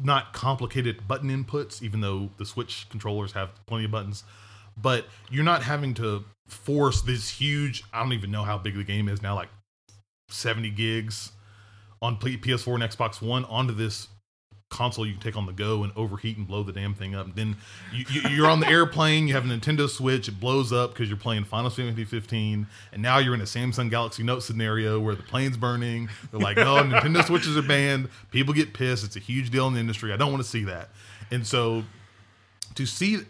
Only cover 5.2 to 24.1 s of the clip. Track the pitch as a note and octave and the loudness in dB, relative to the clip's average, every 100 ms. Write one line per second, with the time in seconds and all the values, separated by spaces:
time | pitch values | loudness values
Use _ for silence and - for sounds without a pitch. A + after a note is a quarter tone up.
5.2 | - C3 D#3+ E3+ B2 D3 C#3 A2+ A2 G2+ | -6 2 4 4 2 -2 -2 -2 0 -2
6.2 | G2+ - _ - - C#3+ C#3 B2 B2 B2 | -4 -16 _ -12 -2 2 4 4 2 0
7.2 | G#2+ - C#3+ D3 C#3+ A#2+ - A2+ B2+ A#2+ | -2 -4 0 0 0 -4 -6 -4 0 0
8.2 | G2 G#2 G#2 G#2 G2+ G2+ G2+ G2+ G#2 G2+ | -2 -2 -2 -2 -2 -4 -2 0 0 0
9.2 | G2+ G2+ F2 - _ _ _ - _ _ | -2 -4 -4 -12 _ _ _ -20 _ _
10.2 | _ - A#2+ A2+ A2+ G#2 A2+ A2+ A2 G#2 | _ -6 -2 -2 -2 -2 0 0 -4 -8
11.2 | - - - - - - - - A#2 G#2+ | -10 -16 -20 -20 -20 -20 -20 -6 -4 -2
12.2 | C3 B2 C3 B2 B2 A#2+ A2+ - A#2 - | -4 -4 0 0 0 -2 -2 -2 -4 -2
13.2 | A2+ B2 B2+ A2+ C3 G#2+ A2 - - - | -2 -2 -2 0 0 0 -2 -4 -12 -18
14.2 | _ _ _ - _ - B2 A#2 A2 G2 | _ _ _ -20 _ -4 -2 0 -4 -4
15.2 | A2+ G#2 F#2+ F#2 G#2 A2 G#2 G#2 A2 G2+ | -6 -4 -4 -4 -2 0 -2 -2 -4 -4
16.2 | A#2 G#2+ F#2+ G2+ G2 F#2+ G2+ G2 F#2+ G2 | -6 -6 -4 -4 -4 -4 -4 -4 -6 -6
17.2 | F#2 F#2 A2 G#2 - - F#2 A#2 C3 C#3+ | -6 -4 -4 -4 -8 -18 -10 -8 -4 -2
18.2 | C3 C#3+ D#3 D#3+ D3 E3 E3 D#3 D#3 D#3 | 2 6 8 8 8 6 6 4 4 4
19.2 | D3+ C3+ B2+ A#2 B2+ D3+ D3 - C3 C3 | 4 2 0 -2 0 2 2 0 0 0
20.2 | G#2 G2 A#2+ C3+ A#2+ B2 A#2+ - A2 G#2 | -2 -4 0 2 2 2 0 0 -2 -2
21.2 | A#2 A2 G2+ A2 B2 A2 B2 A2+ G#2+ A#2 | -2 -2 -2 -2 -2 -2 -4 -4 -4 -6
22.2 | G#2 A2+ G#2+ G#2+ G#2 - - G#2 A#2+ C3+ | -2 0 0 0 -2 -8 -14 -4 2 4
23.2 | B2+ B2 G2+ A#2+ B2 A#2+ A#2+ A#2 A#2 | 4 2 -2 -2 -2 0 0 0 0